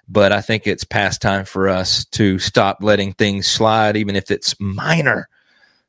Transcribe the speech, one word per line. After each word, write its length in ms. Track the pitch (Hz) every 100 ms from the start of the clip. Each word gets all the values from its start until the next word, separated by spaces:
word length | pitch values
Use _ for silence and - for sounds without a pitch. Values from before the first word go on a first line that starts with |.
| -
But 240 | 101 98
I 100 | 101
think 240 | - 110 104
it's 180 | -
past 380 | - 110 98 -
time 220 | 107 98
for 240 | 95 95 95
us 360 | 92 92 - -
to 320 | - 101 95
stop 400 | - 120 98 -
letting 320 | 104 101 98
things 320 | - 107 98 -
slide, 500 | - 110 110 107 107
even 200 | 101 98
if 140 | -
it's 280 | - - -
minor. 680 | 101 95 156 165 139 101 - _ _ _ _ _